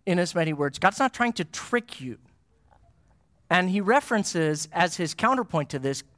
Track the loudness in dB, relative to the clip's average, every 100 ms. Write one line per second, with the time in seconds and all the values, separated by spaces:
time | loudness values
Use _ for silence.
0 | 0 2 2 0 0 0 -2 2 0 2
1 | 0 0 -2 -2 -6 -8 -4 -4 -4 -10
2 | -12 -12 -16 _ _ _ _ _ _ _
3 | _ _ _ _ 0 2 2 2 2 2
4 | 2 0 0 0 0 0 -2 0 0 0
5 | -4 0 0 2 0 -4 -4 -4 -4 -4
6 | -8